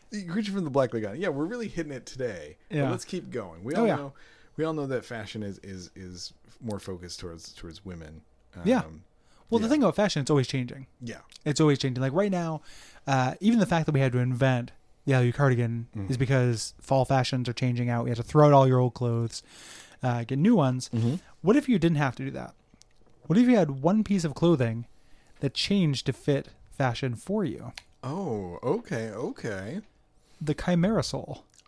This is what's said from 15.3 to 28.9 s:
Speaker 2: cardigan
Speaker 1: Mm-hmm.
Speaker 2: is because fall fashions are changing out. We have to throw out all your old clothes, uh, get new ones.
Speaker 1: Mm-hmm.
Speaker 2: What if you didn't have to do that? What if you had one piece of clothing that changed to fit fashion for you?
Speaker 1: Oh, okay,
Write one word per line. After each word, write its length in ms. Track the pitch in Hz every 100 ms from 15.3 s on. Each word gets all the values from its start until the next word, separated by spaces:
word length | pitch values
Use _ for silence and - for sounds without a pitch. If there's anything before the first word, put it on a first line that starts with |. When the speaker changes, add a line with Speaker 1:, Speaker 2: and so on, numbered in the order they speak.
Speaker 2:
cardigan 560 | 120 139 120 117 117 117 107
Speaker 1:
Mm-hmm. 160 | 98
Speaker 2:
is 60 | 123
because 560 | 131 135 123 110 - -
fall 240 | - 135 127
fashions 420 | 135 123 127 120
are 60 |
changing 360 | 117 127 120 120
out. 140 | 120
We 60 | 123
have 80 | 117
to 60 |
throw 220 | 117 151 147
out 40 |
all 140 | 139 131
your 120 | 127
old 140 | 127
clothes, 480 | - 120 117 117 - - - - - - -
uh, 220 | 127 120 117
get 120 | 135
new 180 | 190 226
ones. 340 | 135 127 -
Speaker 1:
Mm-hmm. 220 | 117 117 170 - -
Speaker 2:
What 140 | 160 277
if 140 | -
you 100 | 208
didn't 180 | 170 147
have 200 | 139 120
to 80 | 135
do 60 |
that? 240 | 135 - - _ _ _ _ - _ -
What 120 | 180
if 80 | 247
you 80 | 233
had 260 | 156 135
one 220 | 151 214
piece 220 | 202 196 160
of 100 | -
clothing 500 | 170 156 117 113 117 - - - _ -
that 140 | 139
changed 520 | - - 196 160 135 -
to 60 |
fit 360 | - - 139 - - - -
fashion 380 | 131 117 131 113
for 300 | - 214 165
you? 260 | 69 120 - - _
Speaker 1:
Oh, 540 | 127 170 175 107 92 87
okay, 480 | 123 202 233